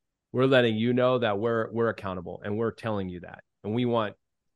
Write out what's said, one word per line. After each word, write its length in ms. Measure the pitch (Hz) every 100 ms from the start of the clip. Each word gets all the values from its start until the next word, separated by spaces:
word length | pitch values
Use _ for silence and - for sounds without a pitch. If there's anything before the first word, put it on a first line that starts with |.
| _ _ _
We're 140 | 120 135
letting 300 | 131 120 110
you 160 | 117
know 260 | 123 127 127
that 200 | 117 101
we're, 320 | 117 117 110
we're 160 | 110 113
accountable, 540 | 101 98 90 87 90
and 140 | 104 104
we're 140 | 113
telling 360 | - 117 104 92
you 120 | 90
that. 220 | 87 - - _
And 100 | 98
we 100 | 113
want 300 | 123 117 104 - _ _ _